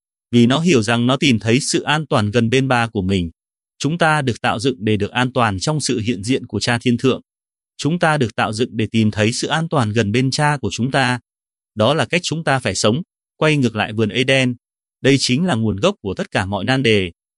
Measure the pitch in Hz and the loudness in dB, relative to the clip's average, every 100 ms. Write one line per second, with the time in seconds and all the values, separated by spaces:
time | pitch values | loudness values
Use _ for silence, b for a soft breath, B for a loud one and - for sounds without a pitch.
0 | _ _ - 120 117 135 170 135 104 117 | _ _ 0 4 4 4 2 2 2 0
1 | 120 139 151 110 113 120 - - - 151 | 2 2 2 2 2 0 0 -4 -2 -4
2 | 151 139 104 101 113 127 135 123 117 110 | 0 0 2 0 2 0 2 0 0 -2
3 | 92 98 82 - _ _ _ - 139 170 | 0 0 -2 -8 _ _ _ -6 -4 0
4 | 160 151 131 107 120 90 127 - 107 107 | 2 2 0 -2 -2 -2 -2 -2 -2 0
5 | 98 117 127 127 113 95 156 151 - 113 | -2 -2 -2 0 0 0 -4 -4 -2 -2
6 | 104 117 101 131 127 104 - 120 127 117 | -2 -4 -2 -4 -2 -6 -2 -2 0 2
7 | 131 104 _ _ _ _ _ - 147 175 | 2 0 _ _ _ _ _ -6 -4 0
8 | 165 151 113 - 107 107 123 110 107 113 | 0 0 -2 -2 -4 -2 -4 -2 -2 2
9 | 107 107 107 127 151 156 165 151 107 110 | 2 2 0 0 -2 -2 -2 -2 0 0
10 | 104 120 131 - 147 147 - - 127 131 | 0 0 0 0 0 0 -4 -4 -2 0
11 | 127 123 _ _ _ _ _ - 110 156 | 0 -2 _ _ _ _ _ 0 0 2
12 | 120 175 - 156 156 135 110 92 110 131 | 0 -2 -4 -6 -2 -2 -2 0 0 0
13 | - _ _ - 156 147 123 104 95 107 | -4 _ _ -2 0 2 0 0 -4 0
14 | 107 104 131 135 127 123 _ _ _ _ | -2 0 0 2 0 -2 _ _ _ _
15 | 123 139 - 127 180 120 110 95 165 208 | 2 2 2 0 0 0 0 0 -2 -2
16 | 98 92 - 127 95 101 95 131 117 104 | -8 -6 -4 -4 -4 -4 -2 0 2 2
17 | 92 - _ | 0 -8 _